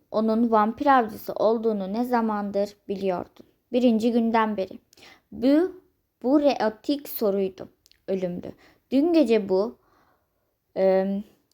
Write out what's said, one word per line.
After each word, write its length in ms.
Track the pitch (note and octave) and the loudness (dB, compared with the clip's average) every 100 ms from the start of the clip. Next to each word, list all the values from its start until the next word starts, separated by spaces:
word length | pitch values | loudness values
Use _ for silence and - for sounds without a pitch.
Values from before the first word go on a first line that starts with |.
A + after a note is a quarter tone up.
| _ | _
Onun 400 | G#3+ A3 A3 A#3+ | -2 0 0 2
vampir 360 | A3 G#3+ A3+ C#4+ | 2 2 0 2
avcısı 460 | C4 G#3+ G#3 - | 4 2 -8 -10
olduğunu 600 | - G#3 A#3 A3 G#3 F#3+ | 0 0 2 -2 -2 -4
ne 120 | G#3+ | -4
zamandır 720 | B3 A#3+ A3 G#3 G3+ G3 G3+ - - | -2 -2 -2 -4 -4 -4 -4 -8 -10
biliyordun? 580 | G3 G3 F3 - _ - _ _ | -6 -4 -4 -8 _ -20 _ _
Birinci 400 | A#3+ B3 A3 A#3 | 2 2 2 2
günden 440 | A#3 A3+ A3+ A3 G#3 | 0 0 0 0 -4
beri. 220 | F#3 - _ _ - _ _ | -8 -12 _ _ -20 _ _
Bu, 480 | - B3 D4+ F#4 - _ _ _ _ | -2 2 4 2 -4 _ _ _ _
bu 180 | A#3+ D4+ | 0 2
reotik 680 | C#4+ - G#3+ G#3+ - C#4+ - | 2 2 -2 -4 -6 -6 -6
soruydu. 600 | - G#3+ G3 F#3+ - F#3+ _ _ _ - | -4 -2 0 -4 -8 -20 _ _ _ -8
Ölümdü. 440 | F#3+ F3+ F3+ - - _ _ _ | -4 -4 -8 -12 -18 _ _ _
Dün 220 | C4 E4 | 0 2
gece 360 | E4 A#3+ A3 G3 | 4 4 2 2
bu, 300 | F#3+ A3 - _ _ _ _ _ _ _ _ _ F3+ | -2 -2 -8 _ _ _ _ _ _ _ _ _ 0
e, 460 | F#3+ F#3+ G3 G3 G#3+ _ _ | 2 2 0 -4 -8 _ _